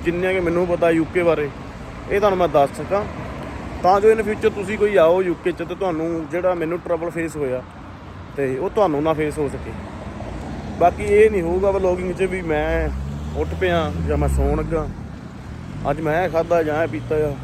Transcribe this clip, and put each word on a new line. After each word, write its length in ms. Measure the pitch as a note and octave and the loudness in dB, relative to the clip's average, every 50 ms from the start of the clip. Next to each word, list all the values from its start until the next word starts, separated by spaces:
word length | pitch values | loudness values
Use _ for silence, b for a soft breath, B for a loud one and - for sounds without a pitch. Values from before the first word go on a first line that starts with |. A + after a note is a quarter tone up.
| - | 0
ਜਿੰਨੀਆਂ 280 | E3+ F3 F3 F#3 F#3 | 0 0 2 0 2
ਕਿ 80 | F#3 F#3+ | 2 2
ਮੈਨੂੰ 260 | F3 E3 E3+ F3 F#3 | 2 2 2 2 2
ਪਤਾ 240 | F3 F3 E3+ E3+ E3+ | 2 2 4 4 4
ਯੂ 140 | E3 E3 D#3+ C#3 - | 4 4 2 2 0
ਕੇ 80 | F3+ | 2
ਬਾਰੇ, 280 | F3 E3+ D#3 D3+ D3 C#3 B2 - - - - - - - - - - - | 4 4 4 2 0 -4 -6 -10 -14 -14 -12 -12 -12 -12 -12 -12 -6 -2
ਇਹ 100 | F3+ G3+ | 0 2
ਤੁਹਾਨੂੰ 180 | G3+ G#3 F#3+ F3+ | 4 4 4 4
ਮੈਂ 100 | F3+ D#3 | 2 4
ਦੱਸ 220 | C#3 D3+ C#3 C#3 - - | 6 4 4 4 2 -8
ਸਕਾਂ, 260 | D3+ C#3+ F3+ G3+ G#3+ G3 - - C#3 - - - - - - - - - - - | -4 -2 -2 -2 -2 -4 -8 -8 -10 -10 -10 -10 -10 -10 -10 -10 -10 -10 -8 0
ਤਾਂ 180 | - F3+ G3 G3+ | 4 4 4 6
ਜੋ 120 | G3+ A3 | 6 6
in 60 | A3+ A3+ | 6 6
future 320 | G#3 G#3 G#3+ - G#3+ A3 | 2 -2 -2 2 0 0
ਤੁਸੀਂ 280 | G#3 G3+ G3 F#3 A3 G#3 | 0 0 -4 -4 0 0
ਕੋਈ 180 | G#3 G#3 G3+ | 2 4 6
ਆਓ 260 | F#3 D#3+ E3 F3 F#3+ | 6 6 8 6 4
ਯੂ 120 | F#3+ F3 D#3+ | 2 0 -2
ਕੇ 180 | C#3+ - F3+ | -2 -2 -4
'ਚ 40 | E3 | -4
ਤੇ 180 | - E3+ D#3 F3+ | -4 -6 -8 -4
ਤੁਹਾਨੂੰ 520 | E3 G3 F#3 E3 D#3 D#3+ E3+ E3+ E3 D#3+ C#3 | -4 -2 -2 -2 -2 -2 -2 -2 -4 -4 -4
ਜਿਹੜਾ 240 | D3 F3 F3+ F#3 F3+ | -4 0 0 0 0
ਮੈਨੂੰ 240 | E3+ D#3+ D#3+ E3+ E3+ | 0 -2 -2 -4 -4
ਟਰਬਲ 320 | - - E3+ D#3+ E3 F3 | -2 -2 -2 -2 -2 -4
ਫੇਸ 260 | D#3 E3+ E3 D#3+ D3 | -4 -4 -6 -4 -4
ਹੋਇਆ 260 | D3+ C#3+ C3 B2+ B2+ B2+ - - - - - - - - - - - - - - | -4 -2 -2 -2 -4 -6 -10 -16 -16 -16 -16 -16 -16 -16 -16 -16 -16 -16 -10 -4
ਤੇ 220 | - C#3 C3 C3 C3 | -2 -2 0 0 -2
ਉਹ 120 | E3+ G3+ | -2 -2
ਤੁਹਾਨੂੰ 320 | - A3 G3+ F3 D3 C#3+ | 2 4 4 4 4 2
ਨਾ 100 | D3+ D#3+ | 2 2
ਫੇਸ 260 | D#3+ D3 D#3 D3+ C#3 D#3 | 2 2 0 -2 0 -2
ਹੋ 100 | D3 C3 | -2 -2
ਸਕੇ। 240 | C3+ - - A2+ G#2+ - G2+ G#2 - - - - - - - - - - - - - - - - - - | -4 -6 -8 -10 -10 -10 -10 -12 -12 -12 -12 -12 -10 -10 -10 -10 -10 -10 -10 -10 -10 -10 -8 -8 -2 2
ਬਾਕੀ 240 | E3 F3 F3 - | 2 2 2 0
ਇਹ 280 | G#3 G#3 G3+ G#3 A3 A3 | 0 4 6 6 6 6
ਨਹੀਂ 120 | G#3+ F#3+ | 6 2
ਹੋਊਗਾ 280 | E3 E3+ F3+ F#3 F#3+ G3 | 0 0 0 2 2 2
ਵਲੌਗਿੰਗ 440 | F#3+ G3 F#3 F3+ F3+ F3+ F3+ F#3 F3 | 2 2 2 2 0 0 -2 -4 -2
'ਚ 80 | - | -2
ਵੀ 200 | F#3+ F#3 F#3 F#3 | -2 -2 -2 -4
ਮੈਂ 460 | F3+ E3 D#3 D3+ D#3 D#3+ E3 E3 D#3 D3 C#3 - - - - - - - - C#3+ | -2 0 0 0 0 0 0 0 0 -2 -2 -4 -6 -6 -6 -6 -8 -6 -4 -4
ਉੱਠ 160 | D#3 D#3 D#3+ E3 | -4 -4 -2 0
ਪਿਆ 320 | F#3 F3+ F3 E3+ D#3+ D3 D3 E3 E3 D#3 | 2 2 2 2 2 0 -2 -2 -2 0
ਜਾਂ 80 | D3 | 2
ਮੈਂ 120 | D3 D3 C#3 | 2 2 2
ਸੌਣ 280 | C#3 C3+ C3+ C#3 D3 | 2 2 2 2 2
ਲੱਗਾ, 320 | D#3 D#3 D#3 E3 D#3+ D3+ D3+ - - - - - - - - - - - - - - - - - - - B2+ | 0 0 -2 -2 -2 -2 -4 -8 -10 -12 -14 -14 -14 -14 -16 -16 -14 -14 -14 -14 -12 -12 -12 -10 -4 -2 -2
ਅੱਜ 100 | C#3+ D3 | -2 -2
ਮੈਂ 240 | D#3+ D3+ D3+ E3+ F#3 | -2 0 0 0 0
ਇਹ 60 | E3+ | 0
ਖਾਧਾ 320 | D3 E3 E3 E3+ F3 E3+ | 0 -2 0 2 2 2
ਜਾਂ 200 | D#3+ D3+ D3 D#3 | 2 2 0 0
ਇਹ 60 | E3 D#3+ | 0 -2
ਪੀਤਾ 260 | D#3+ D3+ B2 - D#3+ | -4 -8 -4 -2 0
ਆ। 180 | D3+ D3+ D3 C#3 C3 | 0 0 -2 -4 -6